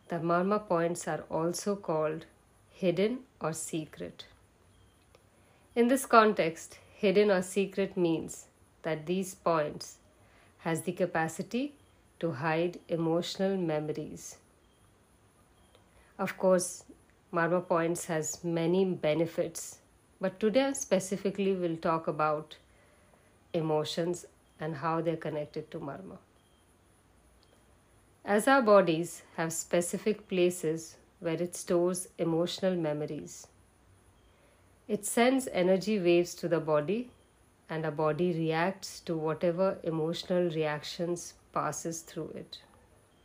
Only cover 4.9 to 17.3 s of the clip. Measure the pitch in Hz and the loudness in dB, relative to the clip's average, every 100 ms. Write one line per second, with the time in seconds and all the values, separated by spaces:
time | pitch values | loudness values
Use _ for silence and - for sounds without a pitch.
4.9 | _ _ - _ _ _ _ _ 240 240 | _ _ -20 _ _ _ _ _ 2 4
5.9 | 269 - 233 214 196 165 160 - - - | 4 6 8 8 6 0 -2 -12 -20 -20
6.9 | - 214 196 208 185 185 202 190 196 190 | -2 2 6 6 4 2 -2 -2 -2 -4
7.9 | 190 170 160 - - - _ _ _ 165 | 0 2 2 -4 -12 -20 _ _ _ -4
8.9 | 156 151 185 190 - 180 165 151 180 - | -4 -2 -4 -4 -4 0 0 0 -6 -14
9.9 | - _ _ _ - - _ 170 160 175 | -18 _ _ _ -20 -20 _ -4 -4 -2
10.9 | 180 180 170 160 - - 240 285 - _ | -2 -2 0 -2 -4 -6 -4 -6 -8 _
11.9 | _ _ - 170 127 160 160 175 175 - | _ _ -6 -4 -2 -2 0 0 -4 -6
12.9 | 165 165 170 170 - 190 196 170 151 151 | -2 0 0 -2 -2 0 0 0 -2 -2
13.9 | 151 151 - - - _ _ _ _ _ | -6 -8 -12 -16 -20 _ _ _ _ _
14.9 | _ _ _ _ _ _ _ _ _ _ | _ _ _ _ _ _ _ _ _ _
15.9 | _ _ - 190 - 190 185 180 - - | _ _ -6 -4 0 4 4 2 -8 -18
16.9 | - _ _ _ | -20 _ _ _